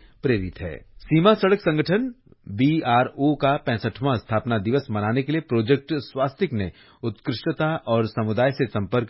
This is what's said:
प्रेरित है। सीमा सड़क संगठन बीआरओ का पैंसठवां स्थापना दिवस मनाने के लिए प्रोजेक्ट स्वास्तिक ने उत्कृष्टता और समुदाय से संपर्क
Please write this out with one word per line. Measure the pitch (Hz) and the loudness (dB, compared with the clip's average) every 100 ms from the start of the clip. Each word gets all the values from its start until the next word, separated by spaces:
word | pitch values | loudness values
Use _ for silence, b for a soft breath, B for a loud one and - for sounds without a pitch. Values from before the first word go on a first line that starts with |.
| b b | b b
प्रेरित | 135 113 90 - | -2 0 -2 -8
है। | 87 65 - - | -10 -12 -16 -18
सीमा | - 156 190 | 0 4 6
सड़क | 214 190 196 | 4 4 2
संगठन | 180 151 156 196 262 240 _ - - | 2 0 2 0 -2 -8 _ -20 -10
बीआरओ | 101 139 160 123 120 127 - 143 | 0 2 2 2 2 2 0 0
का | 143 139 147 | 2 2 0
पैंसठवां | - 113 117 - 135 117 | 0 -2 -2 -4 -2 -2
स्थापना | - 107 123 117 | 0 -2 0 -2
दिवस | 98 139 - | 0 0 0
मनाने | 104 104 123 | -2 0 0
के | 135 | 0
लिए | 156 | -4
प्रोजेक्ट | 156 117 113 139 - | 0 0 2 2 0
स्वास्तिक | 156 - 131 139 - 185 | -6 -6 -4 -4 -2 -4
ने | 117 92 - b b | -2 -6 -8 b b
उत्कृष्टता | 117 110 - 120 - 151 156 160 | -8 -6 -6 -6 -4 -2 -2 -4
और | - 117 110 | -2 0 0
समुदाय | 117 107 110 135 | -2 -2 0 0
से | 135 127 | 0 -2
संपर्क | 110 95 123 113 | -2 -2 -2 0